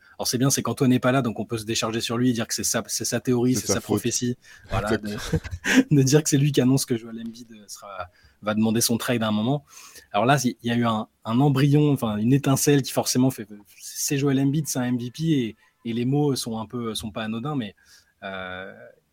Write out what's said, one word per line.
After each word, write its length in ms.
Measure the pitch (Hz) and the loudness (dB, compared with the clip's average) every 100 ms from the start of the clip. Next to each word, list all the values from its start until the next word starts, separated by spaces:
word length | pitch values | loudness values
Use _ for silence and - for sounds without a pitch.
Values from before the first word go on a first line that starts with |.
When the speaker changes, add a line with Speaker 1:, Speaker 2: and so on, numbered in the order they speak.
| _ - | _ -8
Speaker 1:
Alors 100 | 98 | -4
c'est 100 | 123 | 0
bien, 120 | 135 | 2
c'est 120 | 131 | 2
qu'Antoine 280 | 117 113 127 | -2 0 4
n'est 100 | 127 | 4
pas 140 | 127 | 4
là, 80 | 131 | 2
donc 180 | 120 104 | 0 -4
on 60 | 104 | -6
peut 120 | 117 | -6
se 80 | 107 | -4
décharger 360 | 113 110 113 | -4 -2 -2
sur 160 | - 117 | -2 0
lui 140 | 127 | 2
et 20 | |
dire 140 | 113 110 | 0 -2
que 60 | |
c'est 120 | - 101 | -4 -2
sa, 180 | 117 107 | -2 -4
c'est 180 | - 110 | -4 -4
sa 160 | 117 | -2
théorie, 340 | - 123 123 127 | 0 2 2 0
Speaker 2:
C'est 60 | |
Speaker 1:
c'est 60 | - | 0
Speaker 2:
sa 60 | 98 | -2
Speaker 1:
sa 40 | |
Speaker 2:
faute. 180 | - 104 | 0 -2
Speaker 1:
prophétie. 380 | 120 - 123 123 - - - | 0 -2 -2 -4 -10 -20 -6
Voilà, 280 | 95 104 107 | -4 0 -2
de, 100 | 104 | -2
Speaker 2:
Exactement. 340 | 104 - 156 - - - 262 262 | -8 -4 -4 -4 -6 2 4 6
Speaker 1:
<laughs> 0 | |
de 120 | 147 | 4
dire 200 | 131 151 | 6 4
que 60 | - | 4
c'est 80 | 139 | 2
lui 140 | 147 | 2
qui 80 | 139 | 4
annonce 260 | 127 135 - | 4 2 0
que 120 | 117 | -4
Joel 240 | 117 113 117 | -6 -12 -12
Embiid 280 | 113 117 110 101 | -14 -18 -20 -20
sera, 420 | - 104 95 90 _ _ _ | -18 -14 -14 -14 _ _ _
va 120 | 104 | -2
demander 280 | 104 110 113 | 2 2 2
son 160 | - 113 | 2 0
trade 260 | - 120 | 0 0
à 40 | 110 | 0
un 40 | |
moment. 320 | 107 113 147 - - - - - | 0 0 -2 -4 -20 -20 -20 -6
Alors 140 | 104 117 | 0 2
là, 120 | 143 | 2
il 120 | 120 - | 2 -4
y 80 | 120 | -2
a 40 | 117 | 0
eu 100 | 117 | 0
un, 220 | 107 113 _ | 0 -4 _
un 160 | 110 117 | -2 2
embryon, 520 | 147 131 143 147 151 | 4 4 4 6 4
enfin 260 | 135 117 104 | 2 0 0
une 160 | 110 | 2
étincelle 480 | 139 143 135 - 143 | 2 4 2 4 2
qui 100 | - | 2
forcément 380 | - - 127 131 | -2 0 2 2
fait... 180 | - 104 104 101 - | 0 -8 -16 -20 -20
c'est 400 | - - - 143 | -14 -8 -4 -2
Joel 220 | 143 135 | 0 2
Embiid, 280 | 139 147 143 | 2 0 -2
c'est 120 | 135 | -4
un 60 | 123 | -2
M 120 | 123 | -4
V 140 | 123 | -4
P 120 | 135 | -4
et, 320 | 165 143 113 - _ _ 117 | -2 0 -2 -6 _ _ -6
et 80 | |
les 120 | 113 120 | -2 0
mots 300 | 143 147 127 | 0 0 0
sont 240 | - 110 | -4 -6
un 60 | 107 | -8
peu... 300 | 123 113 104 | -8 -8 -8
sont 160 | 110 | -8
pas 120 | 117 | -8
anodins, 320 | 110 113 135 147 | -6 -6 -6 -6
mais, 200 | 104 - _ - _ _ | -8 -10 _ -20 _ _
euh, 500 | 98 95 92 92 95 107 120 _ _ | -12 -10 -10 -12 -14 -18 -20 _ _